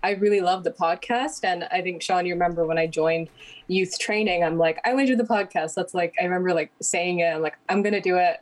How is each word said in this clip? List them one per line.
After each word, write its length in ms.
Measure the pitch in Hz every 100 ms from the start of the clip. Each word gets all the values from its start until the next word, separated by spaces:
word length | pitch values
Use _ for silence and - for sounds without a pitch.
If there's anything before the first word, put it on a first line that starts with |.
"I 80 | 185
really 280 | 202 208 208
love 220 | 180 185
the 80 | 180
podcast." 720 | - 170 175 - 240 285 -
And 220 | 196 180 175
I 100 | 185
think, 200 | 185 180
Sean, 220 | - 185
you 100 | 180
remember 300 | 175 175 170
when 140 | 165 165
I 80 | 165
joined 420 | 165 160 165 165 - - - _
youth 320 | 185 185 -
training, 460 | - 208 214 180
I'm 140 | 170 165
like, 200 | 165 160
"I 100 | -
wanna 120 | 262 269
do 80 | 247
the 80 |
podcast." 500 | 233 214 190 175 160
That's 180 | 175 175
like, 220 | 180 170 -
I 40 |
remember, 300 | 180 180 185
like, 160 | 170 160 _
saying 380 | - 180 175 175
it. 160 | 170
I'm 80 | 160
like, 160 | 156 - -
"I'm 140 | 196
gonna 180 | 208 202
do 160 | 190 180
it. 200 | 180 165